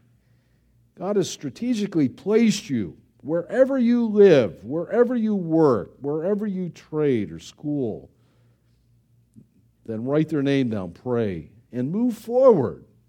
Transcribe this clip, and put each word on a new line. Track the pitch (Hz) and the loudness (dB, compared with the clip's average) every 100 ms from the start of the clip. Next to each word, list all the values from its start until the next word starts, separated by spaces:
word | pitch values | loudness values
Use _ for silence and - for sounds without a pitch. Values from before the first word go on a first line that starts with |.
| _ _ _ _ _ _ _ _ _ - | _ _ _ _ _ _ _ _ _ -12
God | 175 208 | -4 -2
has | 170 | -2
strategically | - 143 - 240 226 202 165 131 | -6 -12 -8 -4 -4 -2 0 -2
placed | - 190 220 226 - - | -2 0 2 4 0 -4
you | 123 87 - _ _ | -6 -6 -10 _ _
wherever | 131 170 165 233 262 269 | -6 -6 -2 2 2 2
you | 233 240 226 | 2 0 0
live, | 208 202 147 104 76 | 6 8 8 4 -4
wherever | 101 156 - 220 233 254 | -10 -8 -4 0 2 0
you | 220 | -2
work, | 202 165 160 151 110 82 - | -2 0 2 4 2 -2 -10
wherever | 139 156 170 208 214 | -8 -4 -2 -4 -4
you | 185 175 | -6 -8
trade | - - 156 147 120 92 | -12 -10 -2 0 0 -4
or | 82 | -10
school. | - - 147 147 120 78 - _ _ _ _ _ _ _ _ _ _ _ _ - _ _ _ _ | -18 -12 -6 -4 -4 -8 -14 _ _ _ _ _ _ _ _ _ _ _ _ -20 _ _ _ _
Then | - 110 | -12 -8
write | 123 147 156 | -4 -2 -2
their | 151 | -2
name | 139 139 123 | -2 0 -2
down, | 107 90 | -4 -8
pray, | 85 127 120 110 85 76 _ _ | -10 -6 -4 -2 -6 -12 _ _
and | 120 127 | -8 -6
move | 202 247 208 | -2 -4 -4
forward | - 240 262 190 110 - - _ | -4 4 6 6 2 -4 -18 _